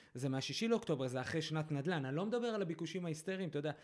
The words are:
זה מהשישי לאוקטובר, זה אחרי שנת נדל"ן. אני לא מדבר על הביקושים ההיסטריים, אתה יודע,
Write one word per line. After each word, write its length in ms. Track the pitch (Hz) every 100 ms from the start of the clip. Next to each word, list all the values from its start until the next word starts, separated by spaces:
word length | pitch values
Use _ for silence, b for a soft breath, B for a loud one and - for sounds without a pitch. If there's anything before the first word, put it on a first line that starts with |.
| B
זה 160 | 127 135
מהשישי 380 | 135 131 135 226
לאוקטובר, 400 | 226 - 127 131
זה 140 | 127
אחרי 200 | 127 160
שנת 300 | 156 156 151
נדל"ן. 340 | 143 143 175 131
אני 100 | 143
לא 100 | 208
מדבר 220 | 240 233
על 140 | 220
הביקושים 440 | 180 160 165 185 175
ההיסטריים, 440 | 151 - 190 185
אתה 100 | 147
יודע, 120 | 151 143